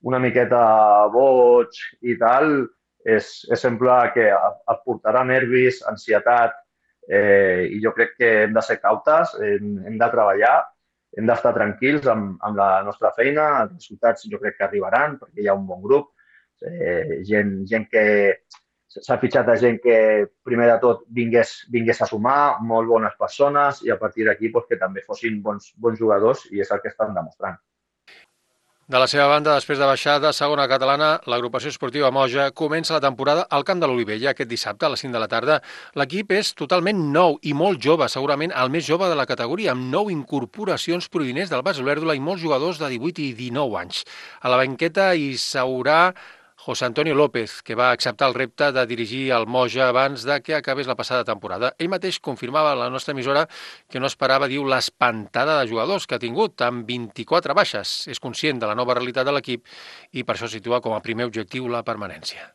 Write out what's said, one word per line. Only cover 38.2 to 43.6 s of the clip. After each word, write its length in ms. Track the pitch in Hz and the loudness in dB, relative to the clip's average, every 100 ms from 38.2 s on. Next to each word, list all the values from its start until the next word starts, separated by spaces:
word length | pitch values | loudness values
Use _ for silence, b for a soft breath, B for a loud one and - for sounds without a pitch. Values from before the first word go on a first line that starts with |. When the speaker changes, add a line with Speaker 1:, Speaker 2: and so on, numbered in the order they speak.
| 139 143 160 | -2 -2 -2
Speaker 2:
el 240 | 131 127 | -2 -2
més 160 | 151 135 | -2 -2
jove 220 | 165 185 | 0 0
de 80 | 156 | 0
la 80 | 131 | -2
categoria, 460 | 127 117 175 202 127 | -2 -4 -4 -2 -4
amb 160 | 127 | -2
nou 160 | 147 208 | -2 -2
incorporacions 960 | 165 131 143 123 - 208 151 - 170 170 | -4 -4 -6 -6 -8 -6 -4 -4 -6 -4
provinents 400 | 180 139 127 190 | -6 -4 -4 -4
del 80 | 139 | -4
Bas 220 | 131 143 131 | -4 -4 -2
Olèrdola 320 | 147 160 147 | -2 -2 -4
i 60 | 143 | -4
molts 160 | 190 | -6
jugadors 400 | 160 135 156 165 | -2 -2 -2 -4
de 80 | 151 | -6
divuit 320 | 123 143 165 | -6 -8 -6
i 80 | 143 113 | -8 -8
dinou 400 | 123 120 | -8 -4